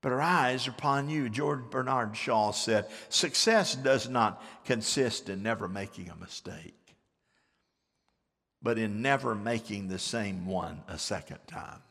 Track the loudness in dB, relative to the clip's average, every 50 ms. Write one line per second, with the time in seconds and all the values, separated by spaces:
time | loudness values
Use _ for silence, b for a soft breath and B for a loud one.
0 | 0 2 2 2 4 4 4 6 4 4 2 0 -2 -4 -6 -2 2 2 2 2
1 | 2 0 0 0 0 0 0 0 0 0 0 -2 -4 -4 -4 -2 0 2 2 2
2 | 2 0 -2 -4 0 2 4 4 4 2 0 -2 2 4 2 2 2 B B B
3 | B B 0 2 2 2 2 2 4 6 6 6 4 4 -2 0 4 4 4 4
4 | 2 0 2 4 4 4 2 B B B B B B 0 0 0 0 0 2 2
5 | 2 2 0 -4 -6 -8 -8 -4 -2 -2 -2 -2 -2 -6 -6 -6 -8 -8 -10 -14
6 | -14 -14 -14 -16 -16 -14 -14 -12 -12 -12 -14 -12 -14 -18 -20 _ _ _ _ _
7 | _ _ _ _ _ _ _ _ _ _ _ _ _ _ _ _ _ _ _ _
8 | _ _ _ _ _ _ _ _ _ _ _ _ -2 0 0 2 0 -2 -2 0
9 | 2 2 2 2 2 -2 -2 -2 -2 -2 -2 -2 -2 -4 -8 -6 -4 -6 -6 -4
10 | -4 -4 -4 -2 -2 -2 -4 -4 -4 -2 -2 -2 -2 -4 -8 -12 -12 -12 -10 -8
11 | -6 -4 -6 -6 -6 -12 -16 -16 -16 -14 -12 -12 -12 -12 -16 -18 -20 _